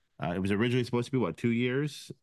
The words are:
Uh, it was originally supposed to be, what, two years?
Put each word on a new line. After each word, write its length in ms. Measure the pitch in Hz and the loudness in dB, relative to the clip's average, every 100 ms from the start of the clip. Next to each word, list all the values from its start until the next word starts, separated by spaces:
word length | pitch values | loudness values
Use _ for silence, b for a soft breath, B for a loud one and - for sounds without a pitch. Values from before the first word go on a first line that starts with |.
| _ - | _ -6
Uh, 100 | 85 | -4
it 60 | 90 | 0
was 100 | 98 | 0
originally 340 | 101 120 127 | 2 2 2
supposed 220 | 113 120 120 | 0 -2 0
to 60 | |
be, 60 | 127 | 0
what, 180 | 90 - | 0 0
two 120 | 120 | 0
years? 580 | 117 123 135 147 - - - | 2 0 0 -2 -6 -14 -10